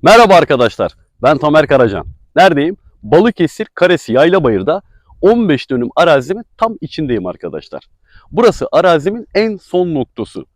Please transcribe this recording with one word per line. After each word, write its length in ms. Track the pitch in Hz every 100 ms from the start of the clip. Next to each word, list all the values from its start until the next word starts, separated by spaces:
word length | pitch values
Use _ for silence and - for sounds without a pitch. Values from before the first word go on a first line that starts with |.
| 156
Merhaba 300 | 233 226 180
arkadaşlar, 560 | 160 131 117 - 95 _ _ _
ben 160 | 127 143
Tamer 300 | 151 151 143
Karacan. 400 | 139 120 98 - - _ -
Neredeyim? 420 | 185 147 156 202 _ _
Balıkesir 640 | 104 156 226 - 165 - 220
Karesi 400 | - 180 170 -
Yaylabayır'da 680 | 120 160 190 139 101 101 180 _ _ _ _
on 280 | 185 233 214
beş 200 | 139 -
dönüm 200 | 131 120 -
arazimin 480 | 170 143 127 196 233 _
tam 200 | 226 208
içindeyim 440 | 165 - 147 113 90
arkadaşlar. 580 | 90 85 78 - 69 _ _ _ - _
Burası 360 | 165 233 156 127
arazimin 560 | 147 185 165 160 226 -
en 240 | 196 220 196
son 360 | _ 180 180
noktası. 500 | 151 123 - 104 92 67